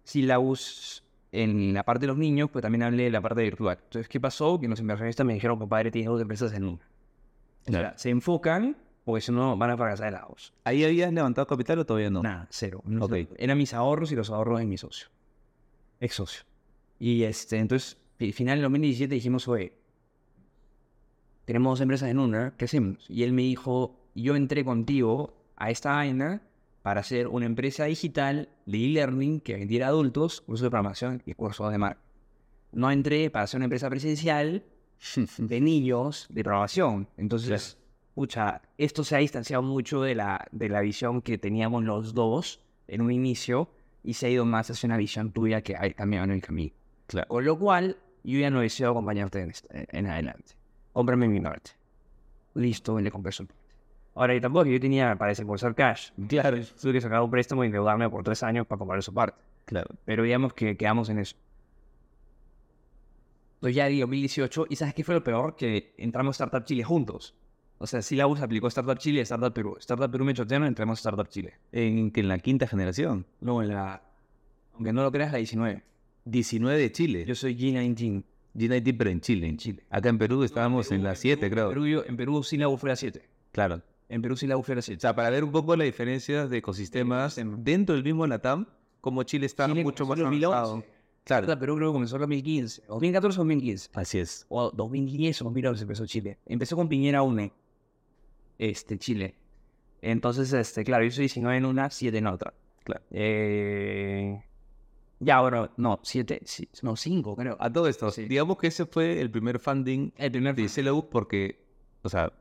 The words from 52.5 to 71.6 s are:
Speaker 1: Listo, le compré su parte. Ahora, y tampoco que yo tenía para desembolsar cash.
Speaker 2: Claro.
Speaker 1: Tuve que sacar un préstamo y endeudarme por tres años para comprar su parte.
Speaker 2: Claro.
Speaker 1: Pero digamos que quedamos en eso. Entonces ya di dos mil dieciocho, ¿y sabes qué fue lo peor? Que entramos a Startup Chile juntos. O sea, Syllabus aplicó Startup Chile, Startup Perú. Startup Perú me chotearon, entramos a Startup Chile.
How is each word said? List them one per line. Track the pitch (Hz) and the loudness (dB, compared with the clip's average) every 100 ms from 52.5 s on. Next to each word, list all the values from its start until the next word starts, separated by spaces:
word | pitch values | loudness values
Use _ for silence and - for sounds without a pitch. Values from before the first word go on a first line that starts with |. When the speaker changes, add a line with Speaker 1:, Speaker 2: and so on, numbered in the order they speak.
Speaker 1:
Listo, | - 120 107 - 110 | -2 0 -2 -2 -2
le | 101 | -2
compré | 98 95 | -4 -8
su | - 95 | -8 -12
parte. | _ _ _ _ - - | _ _ _ _ -20 -10
Ahora, | - 127 | 0 2
y | 127 | 2
tampoco | 123 160 | 2 4
que | 147 | 4
yo | 127 | 4
tenía | 135 135 127 101 | 4 2 2 2
para | 104 | 0
desembolsar | 104 104 101 123 | -2 -4 -2 -2
cash. | 113 131 110 - - 104 | 2 2 2 -6 -10 -2
Speaker 2:
Claro. | 143 139 120 113 - | 2 2 0 -4 -6
Speaker 1:
Tuve | 131 | 0
que | 127 | 0
sacar | 117 113 | 2 2
un | 120 | 2
préstamo | 123 123 131 | 2 2 2
y | 120 | 2
endeudarme | 104 104 107 113 | 2 2 4 2
por | 101 | 0
tres | 98 110 | -2 -2
años | 113 117 113 | 0 0 -2
para | 101 | -4
comprar | 95 95 | -4 -4
su | - | -2
parte. | - 113 - _ _ - | 0 0 -2 _ _ -6
Speaker 2:
Claro. | 95 - - | -6 -6 -10
Speaker 1:
Pero | - 110 | -2 2
digamos | 117 123 131 | 2 4 0
que | - 107 98 | 0 -2 0
quedamos | 107 113 110 | 2 2 0
en | 107 | -2
eso. | 95 - _ - _ _ _ _ _ _ - _ - _ _ _ _ - - - _ _ _ | -4 -10 _ -20 _ _ _ _ _ _ -20 _ -20 _ _ _ _ -20 -20 -20 _ _ _
Entonces | - 123 131 | -6 0 2
ya | 139 | 2
di | 143 | 2
dos | 123 | 0
mil | 139 | 0
dieciocho, | 135 - 131 160 160 | -2 0 -2 -2 -4
¿y | 143 | -2
sabes | 143 | -4
qué | - | -4
fue | 160 | 0
lo | 170 | 0
peor? | 127 113 151 | 0 0 -2
Que | - 120 104 - - | -2 -2 -2 -4 -6
entramos | 139 123 135 131 | -4 0 -2 -2
a | |
Startup | 131 131 110 | -2 -2 -2
Chile | 127 | -2
juntos. | 113 170 110 - - _ _ _ _ - | 0 0 0 -6 -14 _ _ _ _ -14
O | 110 | -6
sea, | 120 | -4
Syllabus | - 135 143 147 | -2 2 2 2
aplicó | 123 110 120 | 0 0 0
Startup | 131 127 123 | -2 -2 -2
Chile, | 156 147 | 0 0
Startup | 113 117 123 | 0 0 -2
Perú. | 117 104 - | -2 -6 -6
Startup | - 123 135 | -4 -2 0
Perú | 127 135 | 0 0
me | |
chotearon, | 127 113 139 151 | 0 0 2 2
entramos | 113 110 113 | 0 -2 -2
a | |
Startup | 110 104 101 | -2 -2 -4
Chile. | 98 87 - | -6 -12 -14